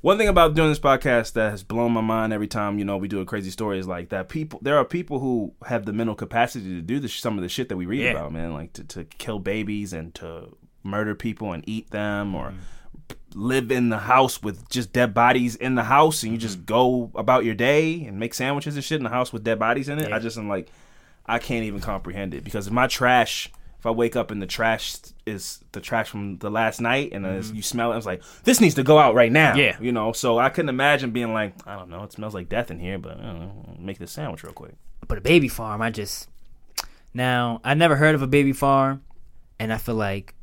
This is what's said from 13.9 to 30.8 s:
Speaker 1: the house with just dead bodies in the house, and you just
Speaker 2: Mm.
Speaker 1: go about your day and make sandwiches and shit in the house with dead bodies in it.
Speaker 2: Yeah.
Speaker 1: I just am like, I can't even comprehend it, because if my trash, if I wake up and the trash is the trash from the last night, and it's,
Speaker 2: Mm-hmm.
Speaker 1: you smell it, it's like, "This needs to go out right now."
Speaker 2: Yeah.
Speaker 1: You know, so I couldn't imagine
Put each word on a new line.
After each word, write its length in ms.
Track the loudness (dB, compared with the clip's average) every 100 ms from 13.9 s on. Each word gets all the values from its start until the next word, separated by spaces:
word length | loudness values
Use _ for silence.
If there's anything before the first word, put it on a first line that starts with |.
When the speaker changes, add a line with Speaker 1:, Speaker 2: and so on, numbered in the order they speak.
Speaker 1:
the 80 | 0
house 440 | 4 4 4 0
with 260 | -8 -8 -6
just 220 | -6 -2
dead 220 | 2 2
bodies 400 | 6 6 6 2 -2
in 180 | -2 0
the 80 |
house, 380 | 4 6 6 4
and 80 | -4
you 60 | -4
just 220 | -4 -8
Speaker 2:
Mm. 40 | 0
Speaker 1:
go 440 | 4 4 4 -2
about 300 | -4 4 4
your 100 | 4
day 500 | 2 4 4 2 -2
and 140 | -6 -6
make 160 | -6
sandwiches 400 | -4 -2 -2 -4 -6
and 80 |
shit 140 | -4 -2
in 60 |
the 60 | -2
house 220 | -2 -2
with 120 | -4
dead 140 | -2 0
bodies 300 | 0 -2 -6
in 100 | -4
it. 80 | -2
Speaker 2:
Yeah. 80 | -2
Speaker 1:
I 20 |
just 180 | -4 -6
am 100 | -6
like, 200 | -6 -8 -18 -20 -20 _ _ -4
I 120 | -4
can't 260 | -2 -4
even 160 | -4 -6
comprehend 540 | -6 -6 -6 -8 -6
it, 80 | -8
because 220 | -8 -8 -4
if 60 |
my 140 | 0 0
trash, 600 | 2 4 4 4 -2 -10 -14 -20 -8
if 80 | -4
I 40 |
wake 260 | 0 0 0
up 140 | -4
and 100 | -6
the 40 | -6
trash 500 | 0 0 0 -4 -10 -16 -14 -10
is 340 | -8 -10 -14 _
the 80 | -14
trash 280 | -4 -2 -2
from 300 | -6 -8 -8
the 120 | -4
last 300 | 0 0 0
night, 300 | 0 0 -2
and 120 | -6
it's, 240 | -6 -6 -6
Speaker 2:
Mm-hmm. 80 | -8
Speaker 1:
you 60 |
smell 300 | -6 -2 0
it, 40 | -2
it's 80 | -4
like, 160 | -8 -10 -2
"This 160 | 2 6
needs 140 | 6
to 80 | 6
go 160 | 8 8
out 160 | 10
right 160 | 8 6
now." 220 | 8 6
Speaker 2:
Yeah. 220 | 6 2 2
Speaker 1:
You 120 | -2
know, 200 | 0 -2
so 260 | 0 2 4
I 100 | 4
couldn't 200 | 2 -2
imagine 420 | 2